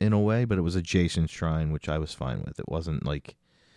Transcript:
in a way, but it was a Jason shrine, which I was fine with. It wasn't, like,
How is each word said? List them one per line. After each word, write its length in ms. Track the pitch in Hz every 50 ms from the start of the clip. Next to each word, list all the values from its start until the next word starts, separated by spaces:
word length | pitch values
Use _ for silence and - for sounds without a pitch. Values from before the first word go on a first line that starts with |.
in 120 | 101 107 107
a 60 | 104
way, 240 | 104 107 110 120 123
but 100 | 117 104
it 60 | 92
was 140 | 85 85 87
a 60 | 92
Jason 440 | 85 - - 92 87 85 - 87 82
shrine, 460 | 78 - - 85 80 80 80 78 76
which 160 | 78 73 - -
I 80 | 76 78
was 160 | 78 76 -
fine 280 | - 67 64 62 50 -
with. 120 | - 76 -
It 100 | - -
wasn't, 360 | - 82 82 85 76 64 -
like, 320 | - 73 71 - - - _ _ _ _ _ _ _ _